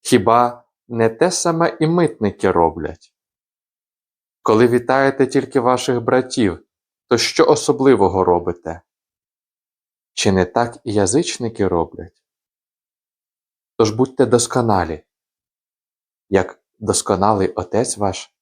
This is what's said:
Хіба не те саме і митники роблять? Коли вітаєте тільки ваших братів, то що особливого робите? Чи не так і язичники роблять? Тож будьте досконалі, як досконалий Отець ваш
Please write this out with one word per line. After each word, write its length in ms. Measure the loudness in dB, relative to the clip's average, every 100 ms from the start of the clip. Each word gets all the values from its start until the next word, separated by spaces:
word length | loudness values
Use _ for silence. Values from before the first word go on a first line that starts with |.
Хіба 640 | 2 2 4 2 2 -4 _ _ _
не 200 | 0 0
те 220 | 2 -2
саме 460 | 0 -2 0 -2 0
і 60 | 0
митники 640 | 2 0 0 -6 -2 0
роблять? 640 | 2 0 -2 -10 -12 _ _ _ _ _ _ _ _ _ _ _ _ _ _
Коли 260 | 0 4 4
вітаєте 580 | 2 0 0 0 0 0
тільки 340 | 0 -2 -2
ваших 420 | 0 -2 -2 -2
братів, 640 | 0 0 0 -2 -2 -2 _ _ _ _ _
то 100 | -2
що 260 | 0 2
особливого 800 | 2 2 0 0 2 4 2 2
робите? 560 | 2 0 -2 -8 -10 -12 _ _ _ _ _ _ _ _ _ _ _ _ _
Чи 200 | -4 0
не 120 | 2
так 340 | 0 0 -2 -6
і 80 | -4
язичники 760 | 0 0 0 -2 -6 -8 -4 -2
роблять? 560 | 0 -4 -8 -18 _ _ _ _ _ _ _ _ _ _ _ _ _ _ _ _ _
Тож 140 | -2
будьте 360 | 0 -4 0 2
досконалі, 760 | 2 0 -2 0 0 -2 -8 _ _ _ _ _ _ _ _ _ _ _ _ _
як 340 | -2 -2 -10 _ _
досконалий 680 | -4 -4 -2 0 0 0 -2
Отець 500 | -4 -4 -4 -4 -4
ваш 380 | -6 -6 -14 _